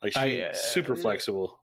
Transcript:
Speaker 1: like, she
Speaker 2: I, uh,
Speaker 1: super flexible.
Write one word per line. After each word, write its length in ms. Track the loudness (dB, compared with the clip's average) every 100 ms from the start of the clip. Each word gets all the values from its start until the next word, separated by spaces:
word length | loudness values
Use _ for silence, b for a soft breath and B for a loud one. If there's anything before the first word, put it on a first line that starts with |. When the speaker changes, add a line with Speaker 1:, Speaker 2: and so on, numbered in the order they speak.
Speaker 1:
like, 80 | -2
she 320 | 2 2 0
Speaker 2:
I, 60 | -2
uh, 40 |
Speaker 1:
super 400 | -4 0 0 0
flexible. 680 | 2 0 0 0 -2 -2 -6